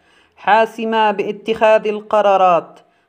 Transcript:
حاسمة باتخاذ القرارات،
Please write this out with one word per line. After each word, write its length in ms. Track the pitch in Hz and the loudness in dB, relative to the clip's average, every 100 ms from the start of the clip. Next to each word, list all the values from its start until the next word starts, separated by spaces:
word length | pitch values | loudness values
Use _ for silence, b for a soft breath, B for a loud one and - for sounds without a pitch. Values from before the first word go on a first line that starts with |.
| b b b _ | b b b _
حاسمة 760 | - 214 226 226 220 220 214 | 0 0 0 -4 -4 -2 -2
باتخاذ 760 | 202 190 208 - 220 220 220 214 | -2 -6 -8 -6 0 2 2 0
القرارات، 920 | 214 208 214 202 190 185 165 151 - _ _ | -8 -4 0 2 2 2 2 -2 -20 _ _